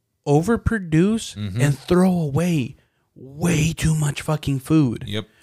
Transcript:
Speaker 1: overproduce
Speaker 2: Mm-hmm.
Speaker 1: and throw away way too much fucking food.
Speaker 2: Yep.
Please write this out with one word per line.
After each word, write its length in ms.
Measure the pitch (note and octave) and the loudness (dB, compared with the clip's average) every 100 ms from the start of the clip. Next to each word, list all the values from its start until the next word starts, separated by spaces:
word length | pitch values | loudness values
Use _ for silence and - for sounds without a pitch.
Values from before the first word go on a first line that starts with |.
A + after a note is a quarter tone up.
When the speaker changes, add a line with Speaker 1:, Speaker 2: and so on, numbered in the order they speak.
| _ _ D3 | _ _ 0
Speaker 1:
overproduce 1080 | D3 F#3 A3+ - A3+ E3+ D#3 G3 A3+ - G#2 | 2 2 0 0 -4 0 2 2 0 -6 -10
Speaker 2:
Mm-hmm. 240 | G#2 G2+ | -6 -2
Speaker 1:
and 160 | C#3+ C#3 | 0 0
throw 340 | - F3+ F#3 | 0 4 4
away 640 | F3+ D3+ C#3+ F3 D#3+ - - _ _ _ - | 2 0 0 0 0 -2 -8 _ _ _ -20
way 580 | C3 D3 E3+ D#3 D#3+ | -18 -4 0 2 0
too 220 | D3+ D#3+ D#3 | 0 0 0
much 260 | D3 - | -2 -4
fucking 380 | - D3+ - C3+ | -4 -4 -2 -4
food. 440 | - D#3 B2+ - A#2 | 2 2 2 0 -6
Speaker 2:
Yep. 200 | G#2 - _ | -8 -8 _